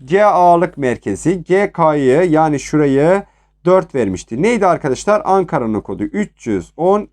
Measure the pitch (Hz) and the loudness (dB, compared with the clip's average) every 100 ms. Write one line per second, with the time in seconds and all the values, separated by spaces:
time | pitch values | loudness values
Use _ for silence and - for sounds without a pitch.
0 | 131 185 208 180 175 170 175 160 135 113 | -2 2 2 4 4 4 2 -2 -4 -4
1 | - 98 - 190 160 185 202 - 160 147 | -4 -4 -2 -4 -2 -2 -2 0 0 2
2 | 131 139 185 156 160 143 - 151 147 135 | 2 2 2 2 0 -2 -2 0 2 2
3 | 151 196 170 _ _ _ - 185 180 139 | 2 0 -2 _ _ _ 0 0 0 -2
4 | 107 90 - 113 196 233 190 156 147 127 | -2 -4 -8 -4 -2 0 0 0 -2 -4
5 | - 208 - 190 180 156 117 107 - 92 | -2 -2 0 -2 0 -4 -2 -4 -6 -8
6 | 104 202 208 _ 117 101 117 - 170 202 | -6 -6 -8 _ -6 -4 -6 -4 0 0
7 | 196 | -2